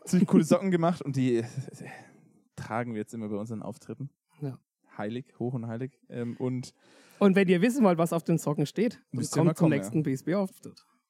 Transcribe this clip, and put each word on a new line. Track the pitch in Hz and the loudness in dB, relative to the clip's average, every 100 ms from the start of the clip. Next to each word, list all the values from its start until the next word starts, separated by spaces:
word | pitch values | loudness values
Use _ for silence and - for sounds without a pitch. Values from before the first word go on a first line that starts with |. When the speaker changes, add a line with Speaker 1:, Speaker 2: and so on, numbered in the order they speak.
Speaker 1:
ziemlich | - 180 - | 0 2 6
coole | 190 | 6
Socken | 156 151 190 | 6 4 4
gemacht | 185 165 170 | 2 2 0
und | - 135 | -4 0
die, | 131 117 | 2 2
äh, | 117 - 127 - - - - - _ _ _ | 0 -8 -12 -14 -16 -18 -20 -20 _ _ _
tragen | - - 110 120 | -16 -6 -6 -4
wir | 110 | -6
jetzt | 107 | -8
immer | 117 107 | -8 -6
bei | 104 | -6
unseren | 110 110 | -6 -8
Auftritten. | - 104 - 110 139 _ _ _ | -10 -14 -14 -12 -12 _ _ _
Speaker 2:
Ja. | 143 127 _ _ _ - | -12 -12 _ _ _ -10
Speaker 1:
Heilig, | 104 120 131 _ | -8 -8 -10 _
hoch | 117 | -6
und | 123 113 | -6 -6
heilig. | 113 127 - _ | -8 -8 -12 _
Ähm, | 127 120 117 | -8 -8 -4
und | 127 127 131 _ _ _ _ - | -4 -4 -8 _ _ _ _ 2
Speaker 2:
Und | 202 | 4
wenn | 190 190 | 6 4
ihr | 180 | 4
wissen | 214 247 | 4 4
wollt, | 214 170 | 4 4
was | 170 | 2
auf | 170 | 0
den | - 165 | 0 0
Socken | - 151 143 | 0 -2 -2
steht, | - 226 | 0 -2
dann | - _ | -4 _
Speaker 1:
müsst | 127 117 | -6 -4
ihr | 139 | 2
Speaker 2:
kommt | 165 | 2
Speaker 1:
mal | 160 | 4
Speaker 2:
zum | |
Speaker 1:
kommen, | 165 147 | 2 2
Speaker 2:
nächsten | 95 156 | 0 -2
Speaker 1:
ja. | |
Speaker 2:
B | 147 | -2
S | 131 | -4
B | - 185 | -2 -2
Auftritt. | 190 - - - _ _ | -2 -6 -20 -20 _ _